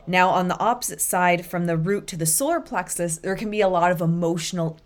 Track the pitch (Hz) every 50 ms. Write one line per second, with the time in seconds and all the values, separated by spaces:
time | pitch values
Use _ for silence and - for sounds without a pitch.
0 | - 156 180 185 185 185 - 180 180 175 - - 185 220 240 240 - - - -
1 | - - - 180 180 175 175 175 180 - - 175 175 170 165 160 160 190 202 202
2 | - - 190 160 165 160 - - 269 302 339 330 - - 247 180 180 - - -
3 | 175 170 160 - - 185 190 - 226 214 208 214 202 190 185 170 170 180 180 165
4 | 175 165 165 175 175 165 175 170 160 - 185 175 165 160 160 - _